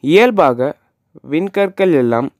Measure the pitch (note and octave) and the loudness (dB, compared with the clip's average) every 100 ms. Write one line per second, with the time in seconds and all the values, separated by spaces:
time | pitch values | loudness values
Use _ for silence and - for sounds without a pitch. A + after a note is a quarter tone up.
0 | C3 F3 A#3+ G#3+ D#3 A#2+ C3 - _ _ | 2 2 2 2 0 0 -6 -8 _ _
1 | _ - C3 D3 F#3+ G3 G3+ F#3 F#3+ D3+ | _ -20 -8 -6 -4 -4 -4 -2 0 2
2 | A#2+ A#2 C3+ _ | 0 -2 -4 _